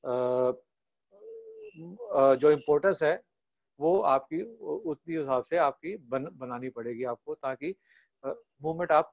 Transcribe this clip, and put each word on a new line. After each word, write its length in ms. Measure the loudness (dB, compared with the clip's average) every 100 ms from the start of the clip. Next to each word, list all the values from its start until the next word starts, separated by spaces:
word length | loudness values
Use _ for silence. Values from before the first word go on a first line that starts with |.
अ, 60 | -4 -2 0 2 2 0 _ _ _ _ _ -20 -18 -18 -18 -18 -18 -18 -18 -14 -2
अ, 220 | 4 6
जो 160 | 6 6
importance 520 | 4 4 2 2 2
है 180 | 0 0 _ _ _ _ _ -2
वो 200 | 2 4
आपकी 420 | 4 2 2 -8
उ-, 400 | -8 -10 -8 -6
उतनी 320 | -6 -8 -6 -6
हिसाब 280 | -2 -2
से 120 | 0 0
आपकी 400 | 0 -2 -10 -12
बन-, 360 | -6 -6 -6
बनानी 360 | -12 -12 -8 -10
पड़ेगी 360 | -8 -10 -6
आपको, 300 | -6 -8 -10
ताकि, 400 | -8 -8 -6 -8 -10 _ _ _ _
अ, 80 | -10 -10 _ _
movement 300 | -8 -4 2
आप 200 | 4 2